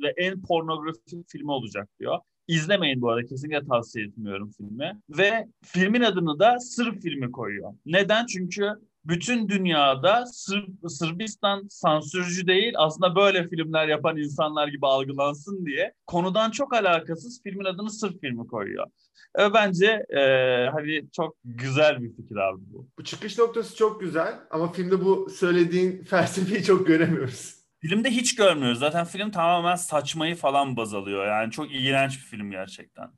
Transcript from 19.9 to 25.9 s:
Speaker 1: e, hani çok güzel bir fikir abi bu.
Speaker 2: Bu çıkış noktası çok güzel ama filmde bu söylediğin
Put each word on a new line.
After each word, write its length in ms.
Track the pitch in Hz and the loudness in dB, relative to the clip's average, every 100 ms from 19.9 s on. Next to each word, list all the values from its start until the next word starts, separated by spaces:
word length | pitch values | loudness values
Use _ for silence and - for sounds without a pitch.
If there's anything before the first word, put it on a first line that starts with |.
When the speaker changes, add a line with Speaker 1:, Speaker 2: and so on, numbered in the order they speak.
| 220 - | 2 -2
Speaker 1:
e, 100 | 139 135 131 127 123 127 | 2 4 4 4 2 2
hani 320 | 151 147 156 139 | -2 -2 -4 -6
çok 240 | - 156 - | -6 -6 -6
güzel 580 | 120 120 131 135 151 131 | -14 -8 -2 4 4 4
bir 140 | 117 - | -6 -12
fikir 200 | - 104 | -10 -2
abi 240 | 98 95 | -2 -2
bu. 280 | 95 104 - - | -14 -20 -20 -16
Speaker 2:
Bu 60 | |
çıkış 340 | - - 214 220 | -14 -10 -8 0
noktası 380 | 226 226 208 - | 0 0 -6 0
çok 240 | 220 214 | 0 0
güzel 340 | 185 151 185 233 - | -4 -2 -2 -4 -6
ama 220 | 160 170 | -4 -2
filmde 320 | 180 180 185 | -2 0 2
bu 260 | 185 190 190 | 4 2 0
söylediğin 760 | - 180 175 170 180 185 | -2 2 4 4 4 2